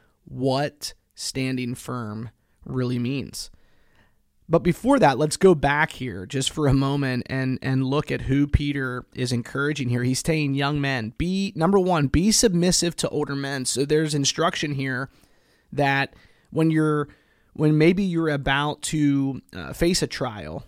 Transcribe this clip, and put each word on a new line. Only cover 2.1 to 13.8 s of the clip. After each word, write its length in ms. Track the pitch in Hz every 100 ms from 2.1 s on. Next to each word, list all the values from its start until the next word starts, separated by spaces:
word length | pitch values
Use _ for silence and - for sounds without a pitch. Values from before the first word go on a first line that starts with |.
| 107 110 - _ _ -
really 340 | 131 123 123
means. 500 | 120 139 98 - - - _ _ _ _ _ _ _ _ -
But 160 | 160
before 360 | 180 - 240 277
that, 180 | 151 127
let's 200 | 151 -
go 180 | 190 160
back 360 | 175 147 160
here 340 | - 127 95 90
just 240 | 135 135
for 180 | - 147
a 60 |
moment 520 | 135 139 143 135 127 -
and, 280 | 131 131 131
and 240 | - 131 131
look 260 | 143 151
at 120 | 135
who 240 | - 135 143
Peter 580 | - 147 139 131 123 - -
is 160 | 123
encouraging 560 | 120 117 135 143 147 127
here. 160 | 120
He's 160 | 123 127
saying, 360 | - 156 143 139
"Young 260 | 143 147
men, 320 | 139 131 110 -
be, 360 | 170 190 196 -
number 240 | 165 196
one, 280 | 180 170 139
be 240 | 151 196
submissive 640 | 214 233 170 175 175 170 -
to 120 | -
older 260 | 147 147 139
men." 280 | 139 139
So 220 | 127 117